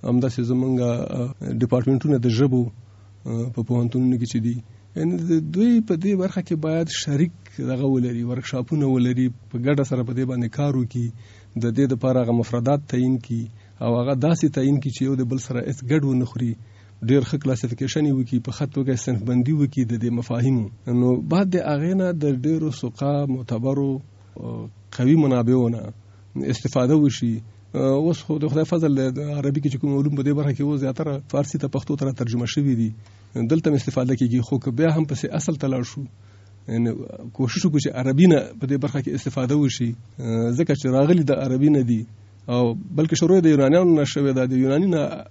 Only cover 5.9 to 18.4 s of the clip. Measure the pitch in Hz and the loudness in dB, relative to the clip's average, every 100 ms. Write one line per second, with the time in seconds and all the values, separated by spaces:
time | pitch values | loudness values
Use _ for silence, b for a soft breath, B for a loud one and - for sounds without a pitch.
5.9 | 170 196 196 185 - 175 160 156 165 165 | 0 0 0 -2 -4 -4 -4 -2 -2 -2
6.9 | - - 139 170 - - - 127 127 139 | -4 -2 0 0 -2 -18 -8 -4 -2 0
7.9 | 131 123 120 120 123 120 131 123 156 139 | 2 0 -2 -4 -6 -4 -6 -2 0 2
8.9 | 131 123 123 127 117 - 120 123 143 135 | 2 2 2 -2 -2 -12 -4 0 0 0
9.9 | 127 120 123 131 123 117 143 143 135 120 | -2 -2 -4 -4 -2 -4 -2 -2 0 -2
10.9 | 123 117 B B B B - 117 113 139 | -4 -6 B B B B -4 -2 2 2
11.9 | 127 131 127 117 120 110 120 120 143 143 | 2 0 0 2 0 0 -2 0 0 -2
12.9 | 127 127 127 - 117 113 b b b 117 | -2 0 -2 -4 -6 -6 b b b -2
13.9 | 120 123 135 147 165 156 139 135 143 143 | 0 0 0 2 2 0 0 2 2 0
14.9 | 120 131 131 123 131 - 123 - 131 123 | -4 -2 0 -2 -4 -4 -6 -6 -8 -2
15.9 | 151 139 127 120 - 123 113 b b b | 0 2 0 -2 -4 -4 -6 b b b
16.9 | b 113 139 123 143 135 123 123 117 135 | b 2 2 2 -2 -2 -2 -4 -4 -4
17.9 | 160 151 131 120 123 | 0 0 0 0 -2